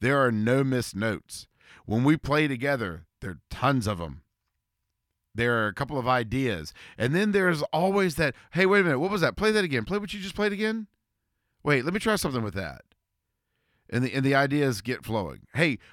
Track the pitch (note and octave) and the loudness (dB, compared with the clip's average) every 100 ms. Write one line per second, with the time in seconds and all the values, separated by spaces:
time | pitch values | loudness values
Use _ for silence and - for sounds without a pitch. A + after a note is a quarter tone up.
0 | A#2+ C#3+ B2+ A2 A2 C3+ C3+ B2+ - G2 | 2 4 2 2 2 2 2 0 -2 -4
1 | A2 F#2 - - - _ - - - A2 | -2 -4 -8 -18 -18 _ -20 -14 -2 2
2 | C3+ D#3+ C3+ D3+ D3+ B2 C#3 C3+ G2 E2 | 4 4 2 0 0 -2 -2 -2 -4 -8
3 | E2 _ G#2+ E2 - - C3 C3+ G#2+ F2+ | -16 _ -12 -12 -14 -2 0 2 0 -4
4 | D#2+ C#2+ _ _ _ _ _ _ _ _ | -6 -12 _ _ _ _ _ _ _ _
5 | _ _ _ G#2 A#2+ A#2 G#2+ - C#3 D3 | _ _ _ -2 0 2 0 -2 -4 -2
6 | B2 B2+ A2 B2+ C3 F2 D2+ - - - | 0 0 0 -2 -2 -4 -8 -16 -14 -4
7 | B2 E3+ G#3+ G3 F#3 D#3 - D#3 F#3+ G3 | 0 2 2 2 2 0 -2 0 2 2
8 | F#3 D3 D3 - - E3 F#3+ G3+ F3+ C3 | 2 2 -2 -2 -4 2 4 4 4 2
9 | F#3 G#3 C#3+ - G#3+ G#3+ F3 B2+ A2 G3+ | 0 0 0 0 2 2 2 -2 -2 -4
10 | G3+ G3+ F#3+ G3+ G#3 G3+ G#3+ A3+ G#3+ _ | -6 -10 -8 -2 -2 0 -2 -4 -8 _
11 | _ _ _ _ _ _ D3 C#3 C#3+ G#3 | _ _ _ _ _ _ 0 2 0 -2
12 | A3 G#3 D#3 B2+ G#2 F#2+ D#2+ B1 - _ | 0 0 0 -2 -4 -4 -8 -10 -20 _
13 | _ _ _ _ _ _ _ _ - A#2+ | _ _ _ _ _ _ _ _ -6 -2
14 | C3 B2+ C3+ C#3 C#3 D3 C#3 G#2 A2+ A#2 | -2 0 2 2 2 2 0 -2 -6 -8
15 | G2+ A2 E2 G#1+ - - E3 A2+ - | -4 -4 -4 -10 -8 -2 0 -2 -10